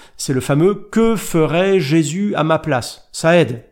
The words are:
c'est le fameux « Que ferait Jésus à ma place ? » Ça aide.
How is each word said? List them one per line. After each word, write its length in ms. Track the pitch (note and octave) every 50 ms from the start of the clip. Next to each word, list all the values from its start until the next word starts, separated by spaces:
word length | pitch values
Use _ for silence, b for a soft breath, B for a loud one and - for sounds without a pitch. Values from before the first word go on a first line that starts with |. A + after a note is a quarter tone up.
| B B B
c'est 180 | - - - C#3
le 80 | B2+
fameux « 460 | B2 - C#3+ C#3+ D#3+ G3 G#3 G3+ - -
Que 240 | - A3 A3+ A3+ A3+
ferait 640 | F#3+ - - - E3 D#3 C#3 D3 E3+ F#3 G3 G3 F#3+
Jésus 560 | D#3+ C3 D#3 E3 E3 C#3 D3+ F#3+ G3+ G#3 G3+
à 80 | - D#3
ma 160 | D#3+ D#3+ D3+
place ? » 500 | - D#3+ C#3+ B2 A2+ - - - - _
Ça 240 | - - - D#3+ E3+
aide. 300 | F3 D#3 A2+ B2 A2+ - _